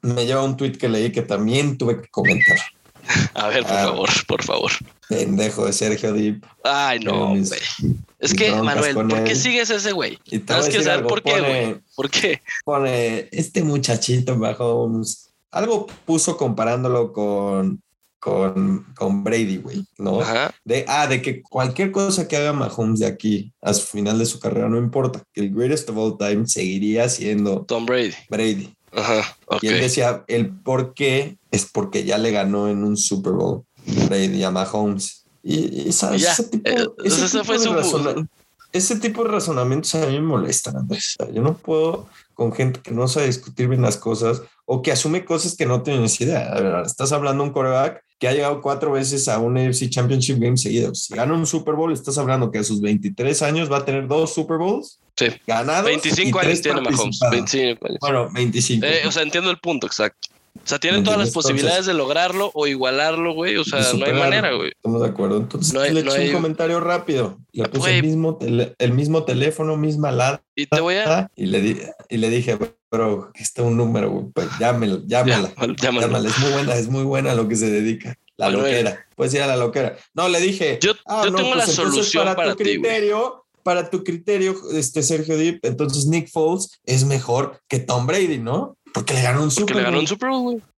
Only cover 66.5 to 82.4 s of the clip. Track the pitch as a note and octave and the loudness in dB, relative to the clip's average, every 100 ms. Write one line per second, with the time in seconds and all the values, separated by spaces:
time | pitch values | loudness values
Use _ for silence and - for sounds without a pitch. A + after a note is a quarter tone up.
66.5 | D#3 E3 E3+ E3+ F3 F3 C#3 G#2+ F#2+ - | -2 0 0 0 -2 0 -2 -2 -6 -14
67.5 | - A2+ C3 F3+ F#3 D#3 D#3+ D#3+ D#3+ - | -4 -2 0 2 2 2 2 0 -2 -2
68.5 | A#2+ A#2+ - B2 B2+ D3 D#3+ D#3 B2 C#3+ | 0 0 0 2 2 2 0 0 0 0
69.5 | D#3 D#3 D#3 D3+ D3+ D3+ B2+ B2+ C#3+ _ | 0 -2 0 0 0 0 2 0 0 _
70.5 | - C#3+ D3+ E3 F#3 G#3 E3 F#3+ - G2 | -8 0 2 2 2 2 2 0 -4 -2
71.5 | F#2+ G#2 G2+ - - - A#2 A2 A#2 B2 | 2 2 -2 -6 -16 -6 -2 2 2 0
72.5 | G#2+ A2+ - _ A2+ A2 G2+ F#2+ - G#2+ | -2 -4 -8 _ 0 0 0 -4 -10 -10
73.5 | - A#2+ A#2 A#2 A2+ G2+ G2 F#2+ - E2+ | -2 0 2 2 2 0 -2 -4 -4 -4
74.5 | - A2+ A#2+ A2 F#2 - A#2 B2+ A2+ F#2 | -2 0 2 0 -2 0 2 4 4 0
75.5 | - A#2+ - C3 A#2+ A#2 A#2 G#2+ A2+ C#3 | -4 -4 0 0 2 2 0 0 0 2
76.5 | C#3 C#3+ A#2+ A2+ C3+ C3+ C3+ C3+ A#2+ G#2+ | 2 0 0 0 0 0 0 2 0 0
77.5 | A2 A2 G#2 G#2+ A2+ - B2 _ - G#2 | 0 2 2 0 -2 -6 -14 _ -2 0
78.5 | G2+ C3+ A#2+ A2 F#2+ - - C3 C#3 C#3 | 2 2 2 0 -4 -14 -4 0 2 2
79.5 | B2+ A#2+ A2 B2 - - D3 F3+ E3+ F#3 | 2 0 0 -2 -4 -12 -2 2 2 2
80.5 | F#3+ D#3+ A#2 F#3 A3 - G#3+ G3+ F#3+ - | 0 0 2 0 0 -2 0 2 2 2
81.5 | B3+ A3+ - E3 - G#3 E3 E3+ F3+ | 2 2 2 2 2 2 2 2 2